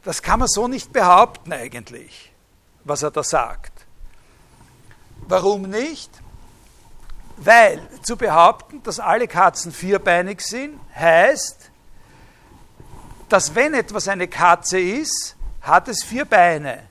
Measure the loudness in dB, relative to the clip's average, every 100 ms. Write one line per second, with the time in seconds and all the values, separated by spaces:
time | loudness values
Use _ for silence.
0 | -10 -10 -2 0 0 -2 -4 -6 -6 0
1 | 4 6 4 0 -12 -10 -10 -14 -18 -20
2 | -20 -20 -20 _ _ _ _ _ -8 -6
3 | -4 -6 -2 -2 -2 -8 -14 -18 -20 -20
4 | -20 -20 _ _ _ _ _ _ _ -20
5 | _ -20 -4 0 0 -2 -4 -6 -8 -10
6 | -18 -20 -20 -20 -20 _ _ _ -20 -20
7 | -16 -16 -16 -8 6 6 6 2 -14 -14
8 | -8 -4 0 4 4 4 -10 -16 -12 -8
9 | -2 -2 -2 2 2 2 -12 -10 -2 -2
10 | 2 0 0 -8 -10 -10 -12 -16 -20 -2
11 | 4 6 4 2 -6 -12 _ _ _ -20
12 | -20 -20 -20 _ _ -20 -20 _ -20 -20
13 | -20 -20 0 0 0 -2 0 0 -4 -6
14 | -6 -6 -6 2 4 4 2 -2 -2 -4
15 | -6 -8 -10 -12 -12 -10 0 0 0 -10
16 | -8 -8 0 2 2 2 -6 -12 -16